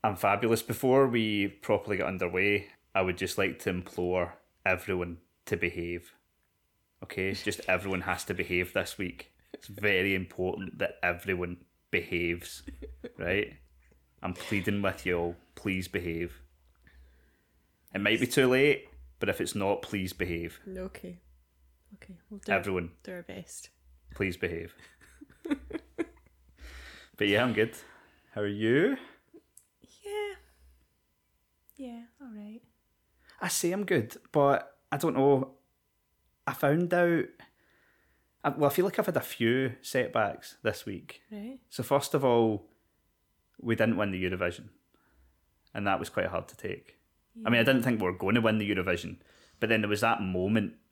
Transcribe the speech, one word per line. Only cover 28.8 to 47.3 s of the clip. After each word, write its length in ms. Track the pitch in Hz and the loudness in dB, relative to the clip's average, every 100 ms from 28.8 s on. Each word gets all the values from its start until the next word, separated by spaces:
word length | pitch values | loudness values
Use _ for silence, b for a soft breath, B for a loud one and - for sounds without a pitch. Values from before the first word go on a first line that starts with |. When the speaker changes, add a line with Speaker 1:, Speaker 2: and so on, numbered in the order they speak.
| 208 269 B B _ - _ - _ _ _ _ | 4 0 B B _ -20 _ -20 _ _ _ _
Speaker 2:
Yeah. 300 | 415 415 415 381 b b b b _ _ _ _ _ _ _ _ _ - | -8 -6 -6 -10 b b b b _ _ _ _ _ _ _ _ _ -16
Yeah, 260 | 254 233 233 _ | -14 -14 -18 _
all 80 | 269 214 | -16 -14
right. 260 | 208 220 _ _ _ _ _ b b b | -14 -16 _ _ _ _ _ b b b
Speaker 1:
I 80 | 180 | -2
say 220 | - 170 | 0 0
I'm 140 | 190 196 | 0 2
good, 300 | 170 110 - _ | 2 0 -8 _
but 460 | 151 139 131 - _ _ | 6 6 6 0 _ _
I 60 | 143 | 0
don't 180 | 165 - | 0 4
know. 360 | 135 135 131 - _ _ _ _ _ _ _ _ - | 6 6 2 -10 _ _ _ _ _ _ _ _ -8
I 60 | |
found 400 | 127 143 156 175 | 0 2 4 2
out, 320 | 175 175 170 - _ b b b b b b b b b _ | 4 4 2 0 _ b b b b b b b b b _
I, 60 | 147 | -4
well, 200 | 143 143 | 2 2
I 40 | |
feel 120 | 160 190 | 4 2
like 120 | - | 2
I've 80 | 208 | 0
had 120 | 151 | -2
a 40 | |
few 520 | - - 113 127 131 110 | -4 0 2 4 0 -4
setbacks 760 | - 127 123 113 104 - - - | -2 0 0 2 0 -2 -14 -4
this 220 | 113 - - | -4 -4 -8
week. 360 | 92 - - _ | -10 -12 -20 _
Speaker 2:
Right. 280 | 214 214 269 _ | -14 -12 -14 _
Speaker 1:
So 140 | - | -10
first 300 | - 139 - | 0 0 2
of 120 | 151 131 | 2 4
all, 400 | 117 113 107 - _ _ _ _ _ _ _ _ - | 4 4 0 -6 _ _ _ _ _ _ _ _ -10
we 140 | - 113 | -2 2
didn't 220 | 110 98 | 4 2
win 140 | 104 | 0
the 120 | 92 | -2
Eurovision, 460 | 90 90 90 - - _ _ _ _ _ _ _ _ _ _ | -2 0 -2 -4 -16 _ _ _ _ _ _ _ _ _ _
and 120 | 107 101 | -4 0
that 120 | 95 | 0
was 100 | - | 0
quite 180 | - 90 | -2 -2
hard 200 | 87 92 | -4 -8
to 80 | - | -12
take. 400 | 101 95 - _ _ _ _ | -10 -10 -12 _ _ _ _